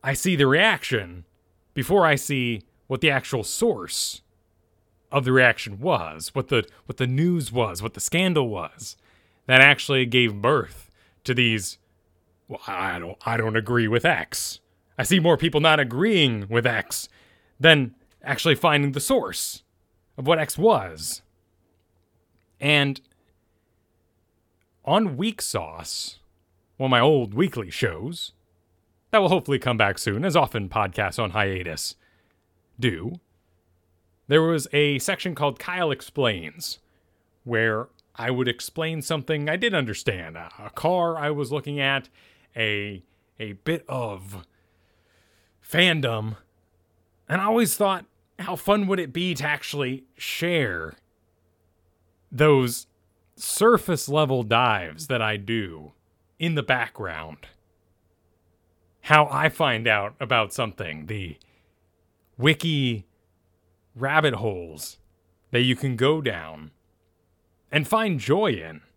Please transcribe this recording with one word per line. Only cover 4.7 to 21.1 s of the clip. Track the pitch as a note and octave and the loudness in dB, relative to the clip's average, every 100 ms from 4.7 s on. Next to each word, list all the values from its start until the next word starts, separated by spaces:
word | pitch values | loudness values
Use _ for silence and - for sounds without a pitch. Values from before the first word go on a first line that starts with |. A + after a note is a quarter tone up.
| _ _ _ _ | _ _ _ _
of | C#3+ | -2
the | B2+ | 4
reaction | C3 B2 A2 - G2+ | 6 6 4 -4 -6
was, | D3+ C3+ E2 D#2 - | -2 -2 -2 -10 -8
what | C#3 B2+ | -6 0
the, | C3 G#2+ - - | 0 0 -10 -14
what | - | -4
the | B2+ | -2
news | C3 E3+ F3 A2+ | 2 2 0 -2
was, | A#2 A2 F2 | -2 -2 -2
what | G#2+ | -8
the | - | -8
scandal | - E3 F#3 D#3+ B2 | -4 0 2 2 0
was | G2 D2+ - - - _ _ _ _ - | -4 -8 -12 -18 -18 _ _ _ _ 2
that | C3 | 6
actually | C#3 C#3 - C3+ B2 | 8 6 0 0 2
gave | B2+ A#2+ G#2 | 2 2 0
birth | A#2 C#3+ - - - _ _ _ | 0 0 -2 -12 -20 _ _ _
to | - B2 | -4 0
these, | A#2+ A2 F#2+ - _ _ _ _ _ _ _ | 2 0 -4 -12 _ _ _ _ _ _ _
"Well, | G#2 - | -16 -10
I | F#2+ F#2 F2 | -6 -4 -6
don't, | E2+ F2+ - | -10 -8 -4
I | A#2 | -2
don't | A2 A2 | 0 -2
agree | G#2+ A#2+ A2 | 0 0 2
with | A#2 | 2
X." | F#3 A#2+ D#2+ - - - _ _ _ - | 2 0 -4 -8 -8 -10 _ _ _ -6
I | |
see | B2+ F#3 | 2 4
more | E3 D#3 | 4 4
people | E3 D3 | 2 2
not | D#3+ D#3 | 4 4
agreeing | C3 A#2+ G#3 G3 C#3+ A2+ G2+ | 2 0 2 4 4 2 0
with | A2+ A#2+ | 0 2
X | A2+ - - - _ _ _ _ _ | -2 -4 -8 -10 _ _ _ _ _
than | D#3 D#3 B2 - _ _ | 6 6 4 -6 _ _
actually | - C#3 E3 D3+ | -8 -2 0 2
finding | F3 D3 C#3+ | 4 4 2
the | C#3 | -2
source | - C4+ G2+ F2+ - - _ _ _ _ _ - | 0 0 0 -6 -8 -10 _ _ _ _ _ -8
of | C3+ | 0
what | E3 | 2
X | D3+ - | 2 2
was. | G#3 F3 F#2+ D#2+ D#2 | 4 4 0 -10 -10